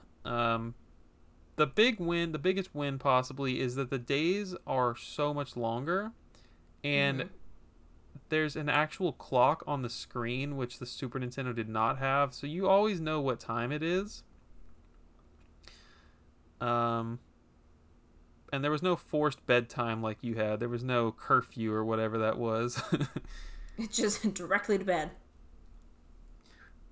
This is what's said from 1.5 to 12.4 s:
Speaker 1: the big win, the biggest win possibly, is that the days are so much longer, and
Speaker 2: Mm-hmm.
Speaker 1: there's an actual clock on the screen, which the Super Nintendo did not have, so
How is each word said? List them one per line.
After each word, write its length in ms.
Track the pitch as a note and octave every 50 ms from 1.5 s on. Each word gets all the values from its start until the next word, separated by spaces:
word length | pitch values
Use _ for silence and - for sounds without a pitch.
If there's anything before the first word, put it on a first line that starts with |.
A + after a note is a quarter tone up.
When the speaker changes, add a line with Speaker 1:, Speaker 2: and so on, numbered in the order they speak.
| -
Speaker 1:
the 100 | - D3+
big 340 | C#3 - G#3 A3+ B3+ A3+ -
win, 340 | F3 E3+ E3+ E3+ E3+ E3 D#3
the 40 |
biggest 380 | C#3+ C#3+ F#3 F#3+ G3 F3+ - -
win 240 | D3 C#3+ C#3 C#3 C3+
possibly, 600 | - C#3 B2+ B2+ B2+ - C3+ C3+ C#3 C3 B2+ C3+
is 160 | C3+ B2 B2
that 140 | C3+ C3 B2+
the 80 | C#3
days 560 | B2+ A#2 - C#3 D3 D#3 E3+ G3 G#3 G#3 F#3 F3+ - -
are 280 | C#3+ C3+ C3 B2 A#2+ A#2
so 380 | - - - - - D3 D3 D3
much 240 | D3 C#3 - -
longer, 540 | B2 A#2 A2+ A#2 B2 C#3 D#3+ F3+ G3 G#3+ A3+ A#3 - - - - - - - - - - - - - -
and 380 | C#3+ C#3+ C#3 C#3 C#3 C3+ -
Speaker 2:
Mm-hmm. 80 | - - - - - - - - - - - - - - - - - - - - -
Speaker 1:
there's 280 | - D#3 D#3 D#3 D3 -
an 140 | D#3 D3 D3+
actual 440 | B2 D3 D#3 D3 - - F#3 E3+ -
clock 500 | - - - C3+ B2 B2 C#3 D#3+ - -
on 160 | D3 D3 C3+
the 80 | B2+ A#2
screen, 680 | - - - - - B2 A#2 A#2 B2 C3 C#3 D3 C#3+
which 200 | C3+ B2 B2 -
the 80 | - B2+
Super 340 | - - - C3+ B2 - C3
Nintendo 360 | B2+ B2 - C#3 C3 B2+ A2+
did 140 | A#2 G#2+ A2
not 280 | A2 A2 A2+ A#2+ C3+
have, 360 | C3 C3+ C3+ C3+ C#3+ C#3+ C3 -
so 120 | -